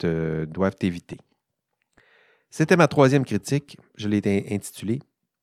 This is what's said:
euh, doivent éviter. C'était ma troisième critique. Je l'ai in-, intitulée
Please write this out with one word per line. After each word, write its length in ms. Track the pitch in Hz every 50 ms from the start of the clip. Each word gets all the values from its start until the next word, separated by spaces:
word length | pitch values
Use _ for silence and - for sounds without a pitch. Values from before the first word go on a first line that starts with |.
| -
euh, 420 | 85 80 82 80 80 80 80 80
doivent 300 | 78 78 87 95 95 - -
éviter. 380 | 107 92 85 87 - - - - _ _ _ _ _ _ _ _ _ _ _ _ _ _ _ _ _ _ _ _ _ _ _ _ _ _
C'était 260 | - - 160 156 185
ma 120 | 175 165 -
troisième 360 | - 151 139 131 139 139 127
critique. 520 | - 107 98 - - 139 143 - - - - _ _ _
Je 120 | - 107 104
l'ai 140 | 104 104 98
in-, 300 | 104 101 98 - - 104
intitulée 460 | 101 - - - - - 98 117 139 - _ _ _ _ _ _ _